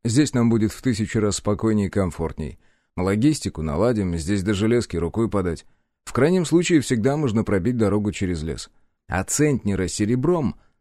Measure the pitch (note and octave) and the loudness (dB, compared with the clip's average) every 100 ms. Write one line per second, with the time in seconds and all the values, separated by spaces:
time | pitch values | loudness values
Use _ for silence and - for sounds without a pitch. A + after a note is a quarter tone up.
0 | A#2 A#2 D3 B2 A#2 A2+ G#2 - C3 G#2+ | 0 2 2 2 2 2 0 -2 -2 -2
1 | G#2+ A2+ G#2 - - G#2 A2+ G#2+ G2 G#2 | -2 0 0 -2 -2 0 0 0 0 0
2 | F#2 - D#2+ - D2+ - _ _ _ - | -2 -2 -6 -6 -10 -12 _ _ _ -4
3 | F#2 G#2 C#3+ D3+ G2 E2 D#2 D2 A#2 A2 | 0 2 2 2 -4 -4 -4 0 2 2
4 | F#2 E2+ D2+ G2+ F#2 F#2+ A2 B2 G#2+ E2+ | 0 -2 -2 -2 0 0 2 0 0 -4
5 | E2+ G#2+ A2+ G2+ F2+ D2+ - _ _ _ | -4 -2 -2 0 -2 -4 -10 _ _ _
6 | - - D3 F#3 D#3+ E3 E3+ D#3+ - A#2 | -6 2 2 2 2 2 4 2 2 0
7 | A#2 D3 C#3+ G#2+ G#2 G2 G2+ B2 G#2 G#2 | 0 0 0 0 0 0 0 0 2 2
8 | G#2 - F#2 E2+ D#2 B1+ - _ _ _ | 0 -2 -4 -4 -6 -8 -12 _ _ _
9 | - F#2 F#2+ - D3+ B2+ G#2 F#2+ F#2 - | -6 -6 -2 0 0 0 0 -2 -2 -2
10 | G#2 B2+ D3+ F3 B2 - _ _ | 0 0 2 0 0 -4 _ _